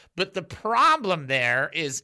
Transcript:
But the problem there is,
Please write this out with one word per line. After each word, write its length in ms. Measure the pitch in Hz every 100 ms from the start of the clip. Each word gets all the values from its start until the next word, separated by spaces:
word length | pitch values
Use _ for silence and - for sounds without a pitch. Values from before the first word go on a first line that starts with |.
| _ -
But 180 | 190
the 100 | 190
problem 840 | 147 - 214 233 311 311 208 170 131
there 440 | 135 120 123 147
is, 300 | 160 147 135